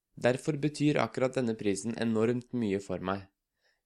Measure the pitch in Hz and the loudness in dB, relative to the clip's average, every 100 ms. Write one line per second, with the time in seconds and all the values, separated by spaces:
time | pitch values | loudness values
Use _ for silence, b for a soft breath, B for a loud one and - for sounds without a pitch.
0 | _ - 120 127 - 147 147 147 147 143 | _ -2 0 2 -2 -2 -2 2 2 2
1 | 113 - 127 131 120 110 104 95 117 113 | 0 0 0 0 0 0 0 0 -2 -2
2 | 117 110 113 123 - 123 110 98 - 90 | 0 2 2 0 -4 -2 0 0 -2 -4
3 | 90 98 92 _ _ _ _ _ | -4 -4 -6 _ _ _ _ _